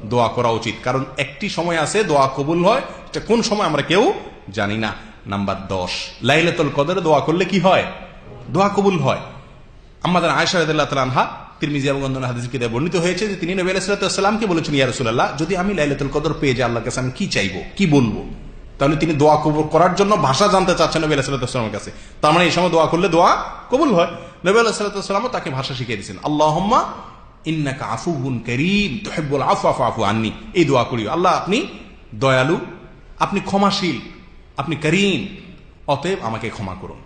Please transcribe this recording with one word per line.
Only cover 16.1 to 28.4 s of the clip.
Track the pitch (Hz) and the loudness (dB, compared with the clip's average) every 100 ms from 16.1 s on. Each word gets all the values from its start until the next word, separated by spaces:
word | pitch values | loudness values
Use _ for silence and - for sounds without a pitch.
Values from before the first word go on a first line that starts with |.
| 147 151 143 | -2 -2 0
পেয়ে | 143 | 0
যাই, | 120 | 2
আল্লাহর | 120 117 | 0 0
কাছে | 117 127 | -4 -4
আমি | 127 | -4
কি | 127 196 | -4 -2
চাইবো, | - 98 90 80 - | 0 -2 -4 -10 0
কি | 190 | 4
বলবো?" | 143 113 92 - - - - - - | 6 4 0 -8 -12 -14 -16 -18 0
তাহলে | 139 156 | 0 2
তিনি | 165 | 0
দোয়া | 143 151 147 | 4 6 6
কবুল | 156 151 151 | 2 0 2
করার | 156 180 | 4 4
জন্য | 180 202 208 | 4 2 4
ভাষা | - 135 202 | 2 4 4
জানতে | 190 180 | 4 2
চাচ্ছেন | 165 156 160 | 2 2 2
নবী | 156 | 0
আলাইহিস | 143 135 | 0 0
সালাতু | 135 | -4
ওয়াস | 123 | -2
সালামের | 131 110 | -2 -4
কাছে। | 101 - - - - | -6 -10 -14 -18 0
তার | 151 | 2
মানে | 160 | 4
এই | 175 | 4
সময় | 170 180 | 2 2
দোয়া | 165 151 | 4 4
করলে | 165 190 | 2 4
দোয়া | 165 190 349 - - - | 4 4 2 -4 -12 -2
কবুল | 254 311 | 2 4
হয়। | 180 185 - - - 170 | 4 2 -4 -14 -4 2
নবী | |
আলাইহিস | 220 226 190 | 4 2 0
সালাতু | 208 | -4
ওয়াস | 202 185 | -4 -4
সালামও | 196 240 | -2 -2
তাকে | 196 175 | -4 -4
ভাষা | 131 131 | -6 -6
শিখিয়ে | 127 120 107 | -6 -6 -6
দিয়েছেন, | - 95 | -8 -8
"আল্লাহুম্মা | 143 151 151 156 202 269 - - - - - - | -2 2 2 2 2 2 0 -8 -16 -20 -20 -10
ইন্নাকা | 160 160 139 135 110 | -4 -2 -2 -4 -6
আফুউন | 113 - 151 135 | -4 -4 -2 -2
কারীম | 120 | -4